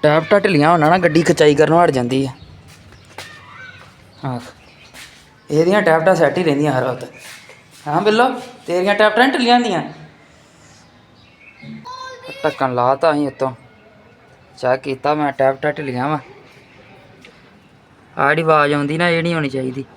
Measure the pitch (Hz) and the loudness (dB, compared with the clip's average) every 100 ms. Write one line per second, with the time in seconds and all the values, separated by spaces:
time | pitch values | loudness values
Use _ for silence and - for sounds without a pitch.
0 | 156 156 160 202 196 160 151 175 151 185 | 4 2 2 2 2 2 4 4 4 4
1 | 170 156 160 165 151 143 151 165 175 135 | 2 2 2 4 4 4 4 4 4 2
2 | 120 131 135 - - - - - - - | -2 -2 -4 -8 -20 -20 -20 -20 -20 -20
3 | - - - - - - - - - - | -20 -20 -20 -20 -20 -20 -20 -20 -20 -20
4 | - - 139 123 - - - - - - | -20 -14 -10 -10 -12 -20 -20 -20 -20 -20
5 | - - - _ _ 151 165 208 170 160 | -20 -20 -20 _ _ 0 4 4 4 2
6 | 160 175 151 143 170 139 151 131 127 123 | 2 2 2 2 0 0 0 0 -2 -6
7 | - - - - - - _ - 147 156 | -12 -18 -20 -20 -20 -20 _ -16 -4 -2
8 | 208 214 262 269 - - - 175 185 202 | 0 2 0 -2 -14 -18 -6 -2 0 2
9 | 214 214 262 254 240 240 233 175 - - | 2 4 2 2 2 2 2 -4 -6 -14
10 | - - _ _ _ _ - - - _ | -20 -20 _ _ _ _ -20 -20 -20 _
11 | _ _ _ _ - - - 73 466 523 | _ _ _ _ -20 -20 -18 -18 -16 -16
12 | 523 494 508 - - - 135 123 123 135 | -16 -16 -18 -8 -8 -4 -4 -2 -2 0
13 | 165 147 143 127 131 123 - _ - _ | 0 0 -4 -4 -8 -8 -20 _ -20 _
14 | - _ _ _ _ - 127 131 143 131 | -20 _ _ _ _ -8 -4 -2 -4 -6
15 | 143 151 147 131 135 135 151 143 143 123 | -4 -2 -4 0 -2 0 -6 -6 -8 -4
16 | 135 151 - - - - _ - - - | -4 -4 -8 -20 -20 -20 _ -20 -20 -20
17 | - - - _ _ _ _ _ _ _ | -20 -20 -20 _ _ _ _ _ _ _
18 | _ - 139 151 160 156 147 147 143 156 | _ -2 0 0 2 2 2 0 -2 -2
19 | 175 170 165 165 143 131 131 131 131 | 0 0 -2 -2 -4 -4 -6 -8 -14